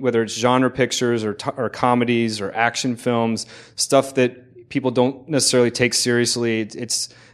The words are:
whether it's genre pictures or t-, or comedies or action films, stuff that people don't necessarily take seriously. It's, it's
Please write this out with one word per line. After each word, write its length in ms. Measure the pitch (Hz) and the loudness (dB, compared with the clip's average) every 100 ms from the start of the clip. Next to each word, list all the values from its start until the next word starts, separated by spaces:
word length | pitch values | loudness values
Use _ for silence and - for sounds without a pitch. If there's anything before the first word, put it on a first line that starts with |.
whether 200 | 127 117 | 0 0
it's 100 | 110 | 0
genre 380 | 107 120 127 127 | 0 2 4 2
pictures 520 | 123 123 - 120 120 107 | 2 -2 0 0 0 -2
or 80 | |
t-, 160 | 101 139 135 | -6 -8 -4
or 120 | 110 | -6
comedies 680 | - 127 123 120 117 117 104 | -2 2 2 2 2 0 -2
or 120 | 98 | -6
action 420 | - 117 - 135 113 | 0 -2 0 -4 -4
films, 500 | 123 117 113 110 - - - - | -2 0 0 -2 -6 -16 -16 -8
stuff 400 | - 135 - - | 2 2 2 2
that 540 | 123 - - - - | 0 0 -20 -20 -8
people 200 | 139 127 | -4 -2
don't 360 | 123 123 139 - | 2 0 0 -4
necessarily 420 | 143 - 127 120 | -2 2 2 2
take 220 | 120 123 | 2 0
seriously. 680 | - 127 120 120 120 117 110 | 0 0 2 2 0 -2 -2
It's, 140 | 107 - | -4 -8
it's 340 | 117 - - - - | -6 -6 -6 -12 -20